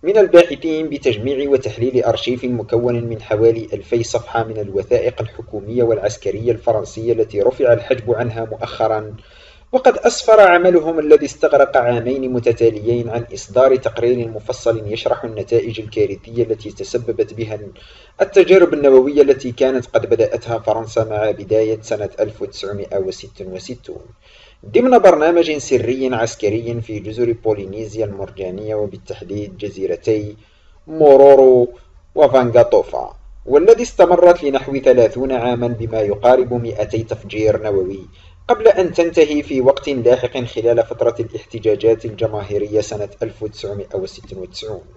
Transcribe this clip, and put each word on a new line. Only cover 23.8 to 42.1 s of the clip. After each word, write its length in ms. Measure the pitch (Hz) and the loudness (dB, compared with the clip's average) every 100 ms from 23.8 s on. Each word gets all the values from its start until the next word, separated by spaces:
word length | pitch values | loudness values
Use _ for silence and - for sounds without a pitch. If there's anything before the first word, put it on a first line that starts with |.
| - - - _ _ _ _ _ - | -16 -18 -20 _ _ _ _ _ -2
ضمن 320 | 110 254 247 | 0 4 6
برنامج 580 | 202 160 156 170 165 151 | 6 6 2 2 0 -2
سري 580 | - 127 117 131 131 117 | -2 -2 0 -4 -4 -2
عسكري 680 | 113 - 104 110 117 117 | -4 -2 -4 -2 -6 -10
في 180 | 110 107 | -8 -10
جزر 320 | 98 110 120 | -10 -4 -4
بولينيزيا 720 | 113 113 104 95 101 107 107 107 | -2 -4 -4 -6 -12 -12 -8 -8
المرجانية، 680 | 98 92 - 92 95 107 107 | -8 -14 -10 -10 -10 -8 -6
وبالتحديد 840 | 104 92 - - 87 104 101 92 | -8 -10 -16 -16 -12 -10 -10 -12
جزيرتي 800 | 101 95 92 85 - 107 104 107 _ _ _ _ - | -12 -8 -8 -6 -4 -4 -4 -16 _ _ _ _ -14
مورورو 840 | 160 151 135 139 135 131 127 123 - - - _ - | 4 6 8 10 10 8 6 2 -6 -20 -20 _ 0
وفانغاتوفا، 1000 | 156 131 123 117 117 107 - 64 57 - - - - | 2 4 2 2 4 2 0 -8 -10 -14 -20 -20 0
والذي 380 | 139 185 226 | 2 6 4
استمرت 600 | 240 - 170 175 175 175 | 2 2 4 6 6 4
لنحو 340 | 143 135 131 139 | 0 -4 -4 -2
ثلاثون 540 | 131 127 110 120 131 | 2 4 4 0 -4
عامًا، 360 | 127 120 120 120 | -2 -2 -4 -4
بما 340 | 113 110 110 | -6 -6 -4
يقارب 520 | 104 101 120 127 127 | -4 0 4 4 2
مائتي 500 | 120 117 - 107 113 | -4 -6 -6 -6 -6
تفجير 600 | 113 113 104 107 107 104 | -6 -10 -10 -2 -2 -2
نووي، 440 | 107 98 92 98 92 _ - _ - | -2 -4 -4 -10 -16 _ -20 _ -4
قبل 200 | 240 440 | 2 4
أن 260 | - 180 | 4 0
تنتهي 500 | 175 170 170 151 147 | 0 0 2 2 2
في 180 | 143 135 | -4 0
وقت 280 | 127 135 - | 2 0 -2
لاحق 480 | 135 117 127 123 131 | 0 2 2 0 -6
خلال 460 | 123 - 113 117 | -8 -4 0 0
فترة 320 | 110 - 120 - | 0 -2 -2 -2
الاحتجاجات 840 | 113 - - 117 107 104 113 113 | -10 -10 -14 -6 -2 0 0 0
الجماهيرية 760 | 120 | -4